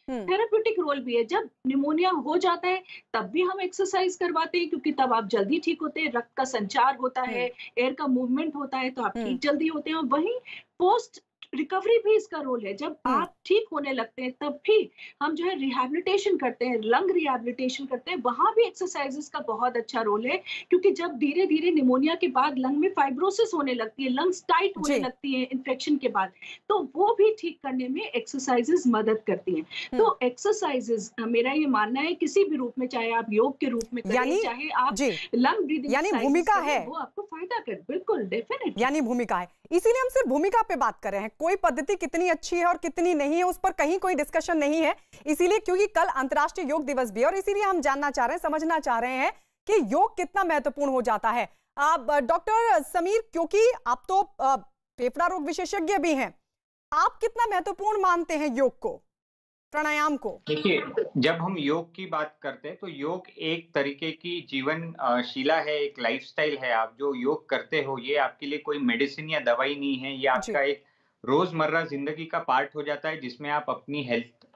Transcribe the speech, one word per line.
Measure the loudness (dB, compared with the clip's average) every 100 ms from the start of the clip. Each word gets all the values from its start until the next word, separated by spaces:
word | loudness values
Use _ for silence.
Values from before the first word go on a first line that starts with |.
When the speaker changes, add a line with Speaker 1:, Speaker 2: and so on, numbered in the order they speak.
| -8
Speaker 1:
हम्म। | -6 0
Speaker 2:
Therapeutic | 0 2 2 2 0
role | 0 -2
भी | 0 0
है, |
जब | 2 -2 -4 _ -2
निमोनिया | 0 2 2 2
हो | 2 0 2
जाता | 2 0 0
है | -2 -6 -20 _
तब | -6
भी | -2 0
हम | 0 -2
exercise | -4 -2 0 0 0 0
करवाते | -2 0 0 -2
हैं, | -2
क्योंकि | -2 -2
तब | 0 2
आप | 2 0
जल्दी | 0 2 0
ठीक | 0 -2
होते | -4 -4
हैं, | -2
रक्त | -2 -4 -4
का |
संचार | -2 -2 -2 2 2 2
होता | -2 -2
है, | -4 -2 -4
Speaker 1:
हम्म। | -6 -8 -2
Speaker 2:
एयर | 0
का | 0 0
movement | 0 2 0 -2 -4
होता | -6 -4
है | -4
तो | -2
आप | -4 -2
Speaker 1:
हम्म। | -4
Speaker 2:
ठीक | -2
जल्दी | 0 0 0
होते | -2 -4
हैं। | -2
और | 0
वहीं | 0 0 -2 -8 -18 -12 0
post | 4 4 0 -14 _ -20 -8 -6
रिकवरी | -2 0 4 4
भी | 6 2
इसका | 2 -6
रोल | -4 -4 -4
है, |
जब | -6 -8 -4 0
Speaker 1:
हम्म। | 0
Speaker 2:
आप | 0 -4 2
ठीक | 2 2
होने | -4 -4
लगते | -4 -4 -6
हैं | -8
तब | -4 -6 -2 4
भी | 4 2 -8 -16 -4
हम | -4 -2
जो | -2
है | -2
rehabilitation | -2 0 -2 -2 0 0 2 0
करते | 0 -2 -2
हैं, | 0
lung | 2 2 2
rehabilitation | 2 0 -2 -4 -4 -4 -4 -6
करते | -6 -6
हैं, | -4 -2
वहां | 2 2
भी | 4
exercises | 2 0 -6 -4 -6 -6 -10
का | -8
बहुत | -6 -2 0 -2
अच्छा | -4 -2
रोल | 0 0 0
है, | -4 -6 -10 2
क्योंकि | 4 4
जब | 2 -2 -2
धीरे | 0 2 2
धीरे | 2 2
निमोनिया | 4 4 4 4 2
के | 0
बाद | 2 2 0
lung | 0 2
में | 2
fibrosis | 2 0 2 0 2 0
होने | 0 0
लगती | -2 -4 -4
है, | -2
lungs | 0 0 0
tight | 2 2 2 0
होने | 0 0
Speaker 1:
जी। |
Speaker 2:
लगती | 0 -4 -4
हैं | -2 -2
infection | -4 -4 -2 0 0
के | 0
बाद, | -2 -4 -6 -20 -8 0
तो | 0 0 0
वो | 2
भी | 6 4 4
ठीक | -4 -8
करने | -6 -4 -4
में | -4
एक्सरसाइजेज | -4 -6 -6 -6 0 2 4 4 4
मदद | 4 4 2 0
करती | -2 -2
हैं। | -4
Speaker 1:
हम्म। | -4 -10 -2 4
Speaker 2:
तो | 4 4
exercises, | 0 0 0 0 0 -2 0 -2 -4 -6
अ, |
मेरा | 0 2 2
ये | 2 2
मानना | 2 2 0
है | -2
किसी | -2 2 4
भी | 2 0
रूप | -4 -4
में, | -4
चाहे | -2 -2
आप | -2 0
योग | 2 2 0
के | -2
रूप | -2 -4
में | -6
करें, | -2 0
Speaker 1:
यानी | 2 0
Speaker 2:
चाहे | -2 -4 -4
आप | 0 0
Speaker 1:
जी। | 0 0 -2 -2 2
Speaker 2:
lung | 2 2 -2
breathing | -2 -2
Speaker 1:
यानी | 0 2
Speaker 2:
exercises | 2
Speaker 1:
भूमिका | 2 2 4 2
Speaker 2:
करें, | 2
Speaker 1:
है। | 0 -2
Speaker 2:
वो |
आपको | -8 -10 -10
फायदा | -12 -10 -6 -6
करे, | -6 -10
बिल्कुल, | -6 -6 -2 -2 -2
definitely। | -4 -4 -4 -4 0
Speaker 1:
यानी | 0 0
भूमिका | 0 -2 -2 -2
है, | -4 _ -2
इसीलिए | 2 4 4
हम | 2
सिर्फ | 2 2
भूमिका | 2 2 2
पे | 2 0
बात | 0 -2
कर | -4
रहे | -4
हैं। | -6 -2
कोई | 0 2
पद्धति | 2 0 -2 -2
कितनी | -2 0 0
अच्छी | 0 -2 0
है | 2
और | 0
कितनी | -2 0 0
नहीं | 2 2 2
है |
उस | 0 0
पर | -2
कहीं | 0 0 0
कोई | 0 0
discussion | 0 -2 0 0
नहीं | 2 2
है, | 2 0 _ -10 -4
इसीलिए, | 2 2 2
क्योंकि | 2 2 2
कल | 2 0
अंतर्राष्ट्रीय | 0 0 0 0 -2 -2
योग | -2 -2
दिवस | -2 -2
भी | 2
है | 2
और | 2
इसीलिए | -2 0
हम | 0 2
जानना | 0 0 -2
चाह | 0 0
रहे | 0
हैं, |
समझना | -2 -2 0 0
चाह | 0 0
रहे | 0
हैं | -2 -2 -4 _ _ 0
कि | 2 2
योग | 2 2 0
कितना | -4 0
महत्वपूर्ण | 0 2 0 -2 0
हो | 0
जाता | 0 0 0
है। | 0 -4 _ _ 0
आप, | 2 2 2
अ, | 2
डॉक्टर | 2 0 2 2 4 2
समीर, | 2 -2 0 0 -2
क्योंकि | -4 0 4 4 4 -2
आप | -4 0
तो, | 0 0 0
अ, | 0 0 -2 _ _ -4
फेफड़ा | -4 0 0
रोग | 0 -4
विशेषज्ञ | -4 -2 -2 0 2
भी | 2
हैं, | 0 -2 -8 _ _ _ _ -4
आप | 0 0 0
कितना | -4 0 0
महत्वपूर्ण | 0 -2 -4 -2 2
मानते | 2 2 0
हैं | -2 0 2
योग | 2 0
को, | -8 -8 _ _ _ _ _ _ _
प्राणायाम | -2 0 2 0 0
को? | -6 -8 -6
Speaker 3:
देखिए, | -2 0 0 -2 -4 -4 0
जब | 0
हम | 0 -4 -2
योग | -2 -2 -4 -12
की | -8
बात | -6 -6 -8
करते | -12 -10 -12
हैं | -12
तो | -12
योग | -8 -6 -6 -10 -8
एक | -6 -6 -4
तरीके | -2 -2 -4 -8
की | -8 -8 -8 -6
जीवन, | -4 -2 -4 -6 -4
अ, | 0 0
शीला | -2 -2 2 2
है, | 0 -2
एक | -4 -2
lifestyle | -2 -2 -6 -2 -2 -2
है। | 0
आप | 0 0 -2
जो | -4
योग | -2 -2 -2 -2
करते | -4 -2 -2
हो | -2 -4
ये | -2 0
आपके | 0 -4 -8
लिए | -6
कोई | -6 -2
medicine | 0 0 0 -4 -6
या | -2
दवाई | 2 2 0 -2
नहीं | -4 -4
है, | -6
ये | -2
Speaker 1:
जी। | 0
Speaker 3:
आपका | 0 0 0
एक | 0 -2 _ _ _ _ 0
रोजमर्रा | 2 2 0 0 0
जिंदगी | -2 -4 -6 -6 -6
का | -6
पार्ट | 0 0 0 -6
हो |
जाता | -6 -4 -6
है, | -6
जिसमें | -8 -8 -4
आप | -4 -2
अपनी | -6 -6 -6
health | -4 -4 -4 _ _